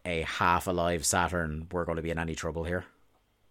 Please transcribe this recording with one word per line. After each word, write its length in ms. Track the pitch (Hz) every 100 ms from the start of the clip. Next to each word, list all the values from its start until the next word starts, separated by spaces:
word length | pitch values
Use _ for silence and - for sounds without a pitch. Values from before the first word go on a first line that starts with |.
| -
a 160 | 82
half-alive 840 | 76 - 95 87 98 90 85 87 73
Saturn 600 | 95 87 90 80 78 82
were 140 | 90 82
gonna 160 | 82
be 100 | 80
in 80 | 82
any 160 | 82 80
trouble 300 | 85 78 82
here? 200 | 90 - _ _ _ _ _ _